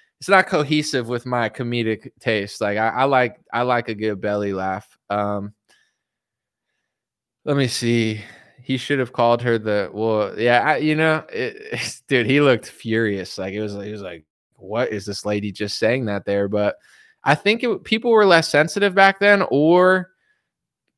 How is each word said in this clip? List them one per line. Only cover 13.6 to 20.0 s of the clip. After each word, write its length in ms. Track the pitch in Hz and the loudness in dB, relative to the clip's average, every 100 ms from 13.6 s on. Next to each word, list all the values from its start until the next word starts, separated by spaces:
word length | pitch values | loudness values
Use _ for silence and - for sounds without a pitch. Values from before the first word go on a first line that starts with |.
was, 120 | 107 | -6
he 180 | 101 101 | -8 -10
was 120 | 107 | -12
like, 220 | 95 82 _ _ _ | -12 -16 _ _ _
"What 380 | _ 95 110 127 | _ -6 -2 -2
is 120 | 104 | -4
this 220 | 101 101 104 | -8 -8 -4
lady 240 | 104 104 | -4 -4
just 300 | 92 101 - | -6 -8 -2
saying 240 | 110 131 | 0 0
that 200 | 110 101 | -2 -6
there?" 220 | - 101 101 | -2 -2 0
But 300 | 104 104 - _ _ _ _ | 0 0 -2 _ _ _ _
I 100 | - | 0
think 300 | 147 202 233 | 0 2 0
it, 180 | 240 - | -2 -4
people 300 | - 220 240 | -2 -2 4
were 120 | 220 | 4
less 240 | 202 165 156 | 6 6 4
sensitive 460 | 147 165 202 202 | 2 2 0 0
back 240 | 185 196 190 | 4 4 4
then, 240 | 202 202 175 | 4 4 2
or, 640 | 139 156 180 185 185 | 2 4 6 6 4